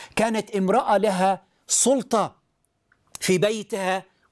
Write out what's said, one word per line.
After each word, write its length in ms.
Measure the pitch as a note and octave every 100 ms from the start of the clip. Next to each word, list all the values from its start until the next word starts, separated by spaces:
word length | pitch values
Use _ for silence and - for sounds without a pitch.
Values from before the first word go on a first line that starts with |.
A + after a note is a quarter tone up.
| - -
كانت 340 | A3 A3 G#3
امرأة 460 | G3+ F#3+ G#3+ - G#3
لها 460 | G#3 F#3 F#3+ F#3 - _ _
سلطة 680 | - - C4+ - A3+ D#3+ - _ _ _ _ _ _ _ -
في 180 | - F#3
بيتها 680 | G#3 A3 G3+ G#3 F#3 F#3+ F#3+ _ _